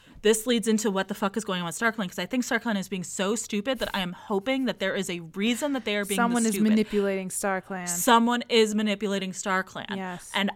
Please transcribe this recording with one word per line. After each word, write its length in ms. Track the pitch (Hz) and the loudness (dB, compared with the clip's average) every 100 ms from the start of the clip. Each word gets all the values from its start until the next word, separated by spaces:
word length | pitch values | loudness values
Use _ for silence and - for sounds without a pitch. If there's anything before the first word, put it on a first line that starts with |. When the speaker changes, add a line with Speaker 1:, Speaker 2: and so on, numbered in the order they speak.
| - - | -20 0
Speaker 1:
this 240 | 208 220 247 | 2 4 4
leads 200 | 233 220 | 0 2
into 240 | 214 220 | 2 2
what 160 | 190 190 | 0 -2
the 60 | |
fuck 220 | 202 196 226 | -2 -2 -2
is 80 | |
going 160 | 208 180 | -4 -4
on 60 | 170 | -4
with 120 | - | 0
StarClan, 300 | 233 226 180 | 0 0 -6
'cause 100 | - | -4
I 80 | 180 | -4
think 180 | 254 | -2
StarClan 320 | 233 233 233 202 | 0 0 0 -2
is 100 | 180 | -2
being 160 | 190 | -6
so 320 | 170 - 196 226 | -6 -2 0 0
stupid 420 | - 202 202 254 | -2 -4 -2 -2
that 120 | 202 | -2
I 60 | 196 | -4
am 120 | 180 | -4
hoping 500 | 180 - 196 196 269 | -6 -2 -2 0 0
that 140 | 247 180 | 0 -2
there 160 | 190 196 | -2 -2
is 120 | 190 | -4
a 100 | 175 | -6
reason 520 | 160 185 220 233 294 | -8 -2 0 0 0
that 100 | 269 | -2
they 120 | 214 208 | -2 -2
are 80 | 202 | -2
being 100 | 196 | 2
Speaker 2:
Someone 280 | 240 240 | 2 4
Speaker 1:
the 40 | 226 | 2
Speaker 2:
is 60 | |
Speaker 1:
stupid. 160 | 196 214 | 2 4
Speaker 2:
manipulating 580 | 214 214 208 196 190 185 | 4 2 2 0 0 -4
StarClan. 580 | - 202 190 - 190 175 | -4 -2 -2 -4 -10 -6
Speaker 1:
Someone 540 | 175 254 233 233 240 - | -2 4 6 6 0 2
is 260 | 226 220 | 4 4
manipulating 580 | 214 214 202 208 196 185 | 2 0 0 0 -2 -4
StarClan. 640 | 180 208 190 185 156 - | -6 -2 -2 -2 -8 -8
Speaker 2:
Yes. 360 | 190 185 180 - | -8 -8 -10 -6
Speaker 1:
And 160 | 202 196 | 0 0